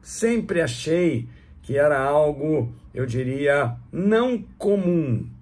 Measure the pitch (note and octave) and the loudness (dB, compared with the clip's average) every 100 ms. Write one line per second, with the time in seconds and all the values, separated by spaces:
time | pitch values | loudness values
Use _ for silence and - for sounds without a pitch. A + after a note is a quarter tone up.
0 | - - A3+ A#3 - F3 D#3+ - D3+ E3+ | -14 -2 0 0 0 -2 -2 -4 -2 2
1 | F3 B2+ - - - - - C#3 D3 C#3 | 2 0 -6 -16 -20 -20 -4 2 2 2
2 | C#3 D3 D3+ C#3+ D3+ D3+ A#2+ - - B2 | 2 4 2 0 0 0 -2 -8 -14 -6
3 | A#2+ B2 B2+ C3+ C#3+ C#3+ B2 - - D#3 | -4 -2 -4 0 2 2 0 -6 -10 -2
4 | G3+ A3 B3+ A#3+ - - G#3 G3+ F3 E3+ | 2 2 2 -2 -6 -4 0 2 2 0
5 | C#3+ A#2 - - | 0 -2 -4 -14